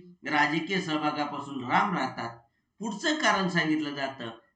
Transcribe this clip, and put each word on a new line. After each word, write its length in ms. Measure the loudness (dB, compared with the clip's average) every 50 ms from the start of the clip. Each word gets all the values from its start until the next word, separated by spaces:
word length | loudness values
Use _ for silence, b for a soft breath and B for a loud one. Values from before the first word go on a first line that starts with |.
| -10 -14 -18 -12 -4
राजकीय 540 | 0 2 4 4 4 2 0 0 0 0 0
सहभागापासून 840 | 0 0 0 0 0 0 0 0 -2 -4 -4 -8 -8 -8 -8 -6 -2
लांब 320 | 2 2 4 4 2 2
राहतात. 420 | 0 -2 -2 -4 -6 -8 -8 -10 -12 -18 _ _ _ _ _ _ -8
पुढचं 380 | -6 -6 -4 -2 0 0 2 2
कारण 300 | 4 4 4 4 2 2
सांगितलं 460 | 2 2 4 4 2 2 0 -2 -4
जातं 340 | -4 -4 -4 -6 -8 -10 -10 -10 b b b b